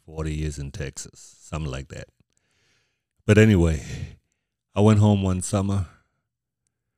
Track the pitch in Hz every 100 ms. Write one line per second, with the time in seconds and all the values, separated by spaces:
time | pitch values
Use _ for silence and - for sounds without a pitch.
0 | - 78 78 76 76 71 69 - 69 -
1 | - - - _ - 76 78 65 67 -
2 | - _ _ _ _ _ _ _ _ _
3 | _ _ - 104 110 98 82 76 - -
4 | - - _ _ _ _ _ 98 104 104
5 | 104 101 95 92 - 101 98 98 85 _
6 | _ _ _ _ _ _ _ _ _